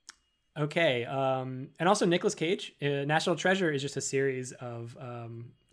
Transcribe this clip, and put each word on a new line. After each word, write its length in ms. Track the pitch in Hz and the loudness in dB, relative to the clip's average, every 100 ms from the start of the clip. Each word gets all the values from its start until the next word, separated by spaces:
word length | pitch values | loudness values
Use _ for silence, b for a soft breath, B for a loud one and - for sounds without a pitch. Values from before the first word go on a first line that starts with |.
| - - _ _ _ - | -20 -20 _ _ _ -4
okay, 460 | 147 175 160 123 127 | -2 2 4 2 0
um, 640 | 135 135 131 131 127 135 - | 0 2 0 -2 -8 -10 0
and 100 | 165 | 4
also 160 | 202 185 | 4 4
Nicolas 300 | 175 214 - | 4 2 0
Cage, 380 | 160 - - - | 0 -2 -4 -4
uh, 40 | 143 143 143 | -2 0 2
National 300 | 156 190 160 | 2 2 2
Treasure 360 | 180 190 175 | 2 2 2
is 100 | 143 | 0
just 160 | 139 139 | -2 -4
a 40 | |
series 500 | - 135 139 127 127 | -2 0 0 -2 -6
of, 420 | - 123 117 117 - | -10 -10 -10 -10 -12
um, 440 | 123 120 117 117 120 - _ | -12 -12 -12 -12 -14 -20 _